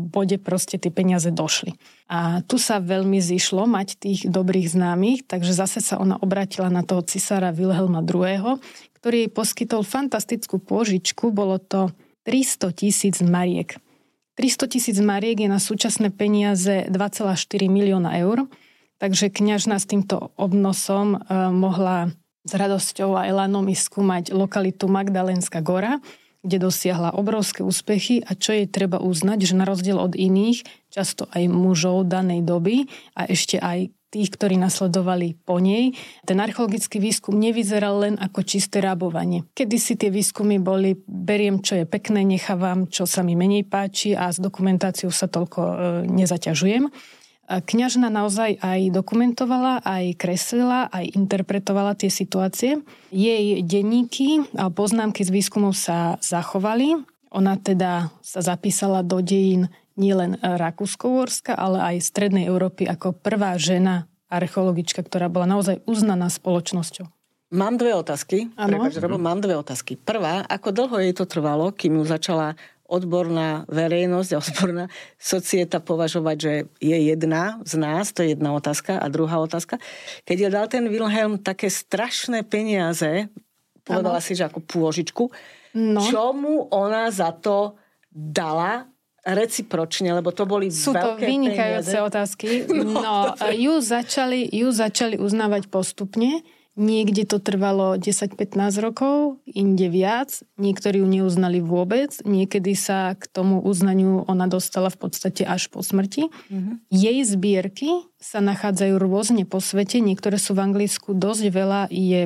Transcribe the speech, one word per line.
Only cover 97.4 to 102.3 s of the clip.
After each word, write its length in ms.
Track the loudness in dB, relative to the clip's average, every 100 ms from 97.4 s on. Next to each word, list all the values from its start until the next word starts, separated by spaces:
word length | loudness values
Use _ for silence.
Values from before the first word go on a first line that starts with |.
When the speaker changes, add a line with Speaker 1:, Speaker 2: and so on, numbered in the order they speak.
Speaker 1:
trvalo 560 | 0 0 2 2 2 0
desať, 400 | -2 -2 -4 -4
pätnásť 400 | -4 0 0 0
rokov, 640 | -2 0 0 2 0 -4 -10
inde 420 | 0 2 4 4
viac. 400 | 2 2 0 -4 -8 -14 -4
Niektorí 440 | -2 0 0 2
ju 80 | 4
neuznali 500 | 4 2 2 2 0
vôbec. 540 | 0 0 2 0 0 -4
Niekedy 520 | 0